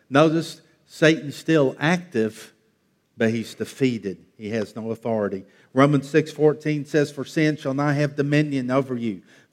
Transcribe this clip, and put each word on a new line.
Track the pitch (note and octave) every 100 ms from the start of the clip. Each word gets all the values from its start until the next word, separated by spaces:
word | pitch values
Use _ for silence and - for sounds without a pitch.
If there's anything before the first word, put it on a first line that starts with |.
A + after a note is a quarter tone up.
| -
notice, | C3 D#3+ D#3+ D#3+ - _ _ _
Satan's | - D#3 D#3 C#3+ -
still | - D#3+ C3 -
active, | D3 F3+ F3+ A#2 A2 - - _ _ _ _ _ _ -
but | A2+
he's | A#2 G#2+
defeated. | - G#2+ - C3+ A#2 G2 F2 _ -
He | G#2+
has | A2+ G2+ A#2
no | A2
authority. | A2+ A#2+ A2 G2+ F#2+ - _ _
Romans | C3 C#3+ C#3+ C#3
six | D#3 D3+
fourteen | - D3+ C#3+ D#3 D3+ C#3
says, | D#3 D3
"For | C#3+
sin | B2+ E3+ D#3 D3+
shall | C#3 C3+
not | D3 C#3+
have | D3 D3
dominion | C#3+ D3 D3+ C#3 B2
over | C3 C3+ B2
you, | A#2 F#2+ - - _